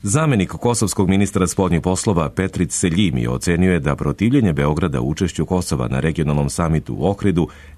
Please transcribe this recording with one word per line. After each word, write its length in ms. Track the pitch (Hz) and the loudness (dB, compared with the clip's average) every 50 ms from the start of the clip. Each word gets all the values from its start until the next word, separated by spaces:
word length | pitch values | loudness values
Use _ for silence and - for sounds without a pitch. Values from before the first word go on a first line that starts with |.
| - | -2
Zamenik 460 | 101 98 151 160 151 131 101 90 - | 0 0 2 2 2 2 2 0 0
kosovskog 580 | - 80 - 120 120 117 113 92 - - 98 87 | -4 -2 0 0 0 2 0 -2 0 0 0 2
ministra 380 | 95 98 101 92 - 95 90 | 2 2 0 0 2 0 0
spoljnih 340 | 85 - - 95 87 85 80 | 0 0 0 0 2 2 0
poslova 500 | 76 90 92 92 - 113 98 85 78 71 | 2 0 -2 0 0 0 0 0 0 -2
Petrit 420 | - - 92 95 - - 90 - | -2 -2 -4 -2 0 -2 -2 -2
Seljimi 540 | - - - 87 80 92 107 87 64 62 58 | 0 -2 0 0 2 2 0 2 0 -2 -2
ocenjuje 520 | 58 62 64 - 90 85 82 92 92 90 82 | -2 -4 -2 -2 0 2 2 2 2 2 2
da 180 | 65 71 71 | 0 -2 -2
protivljenje 560 | 69 - 71 71 - 98 117 131 143 113 92 | 0 -2 -4 0 0 0 2 4 4 2 2
Beograda 480 | 76 69 71 73 76 82 92 82 65 64 | 2 2 0 0 2 0 0 0 0 -2
učešću 460 | 60 67 78 - 98 85 - - 80 | -2 -2 0 0 -2 -2 0 -4 -2
Kosova 420 | - 92 90 85 - 82 65 60 57 | 0 0 -2 0 -2 -2 -2 -2 -2
na 120 | 62 65 | -2 -2
regionalnom 500 | 76 82 80 85 78 71 73 73 71 69 | 0 0 0 0 0 0 0 0 0 -2
samitu 440 | - - 85 80 80 76 - - 58 | -2 -2 0 0 0 0 -2 -4 -6
u 160 | 52 69 92 | -2 0 -2
Ohridu 380 | 101 - - 101 90 87 80 - - - - - - | -2 0 -2 0 2 2 0 -2 -4 -18 -20 -20 -10